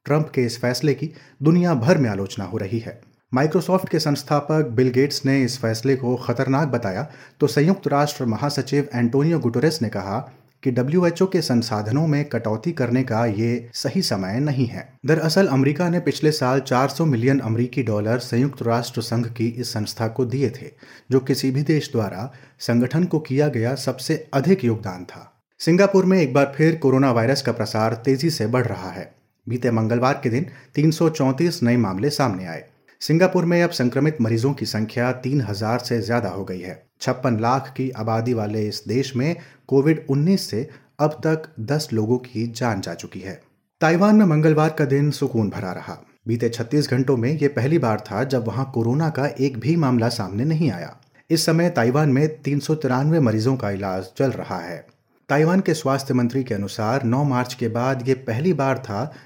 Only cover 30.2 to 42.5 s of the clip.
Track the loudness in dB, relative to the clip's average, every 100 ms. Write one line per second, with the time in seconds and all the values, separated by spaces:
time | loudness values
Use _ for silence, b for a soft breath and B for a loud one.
30.2 | 0 -2 -4 B B 2 2 4 0 2
31.2 | 0 2 0 2 2 2 2 0 -2 0
32.2 | -2 -2 -6 -12 -14 _ _ b 0 2
33.2 | 4 2 2 2 2 2 0 2 0 2
34.2 | 0 2 0 -2 -4 -4 -4 -2 -2 -2
35.2 | -2 -2 -2 -2 -2 -2 -2 -4 0 -2
36.2 | -2 -6 -8 -10 -10 -14 _ _ -4 -2
37.2 | -2 0 0 0 -2 -6 -6 -4 -2 -2
38.2 | 0 -2 -2 -2 -4 -6 -4 -2 -2 -2
39.2 | -2 -4 B B 0 2 4 2 0 0
40.2 | 2 2 0 -6 -6 B B -2 -2 0
41.2 | -2 -2 -4 -12 -4 -2 -2 -2 0 0
42.2 | -2 -6 -6